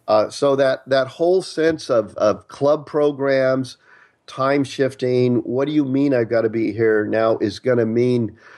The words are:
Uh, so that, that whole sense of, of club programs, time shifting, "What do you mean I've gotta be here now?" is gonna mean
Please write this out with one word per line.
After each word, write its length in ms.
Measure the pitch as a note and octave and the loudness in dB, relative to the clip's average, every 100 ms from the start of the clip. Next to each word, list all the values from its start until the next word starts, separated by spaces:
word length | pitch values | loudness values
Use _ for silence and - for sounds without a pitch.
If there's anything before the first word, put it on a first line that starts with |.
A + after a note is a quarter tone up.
| - | 0
Uh, 220 | G#2+ G#2 | 0 0
so 240 | - C#3+ C#3 | -2 0 2
that, 320 | C3+ C3 - | 2 0 0
that 180 | C3+ B2+ | -2 -2
whole 340 | - E3+ F#3 | -2 2 2
sense 480 | F3 - D#3+ D#3 - | 0 -2 0 0 0
of, 240 | A#2+ G2+ - | 0 0 0
of 300 | G#2 G2 - | 0 0 -6
club 400 | - C#3+ D3+ C#3+ | -2 0 0 -2
programs, 920 | D3+ D3 C#3 C3+ C3+ C3 C3 B2+ - _ - _ _ - | 0 0 0 -2 0 2 0 -4 -10 _ -20 _ _ -14
time 340 | - C3+ C#3+ | -4 0 0
shifting, 760 | C3 - C3+ B2+ B2+ B2 B2 A#2+ | -2 -2 -2 -2 -2 2 2 0
"What 260 | - B2 C#3+ | -2 -2 -2
do 60 | |
you 120 | D3+ | 0
mean 300 | C#3 C3+ C#3+ | 0 0 2
I've 140 | B2+ A2+ | 2 2
gotta 180 | A2+ A2+ | 0 0
be 220 | A2+ A2 | -2 -4
here 320 | G#2 A2+ G#2+ | 0 2 2
now?" 320 | G#2+ G#2+ A2+ A2 | 0 0 0 0
is 200 | G#2+ G2+ | -2 -4
gonna 260 | B2+ A#2+ A2 | -2 0 0
mean 500 | A#2 B2 B2 A2 - - | 0 0 0 -2 -8 -20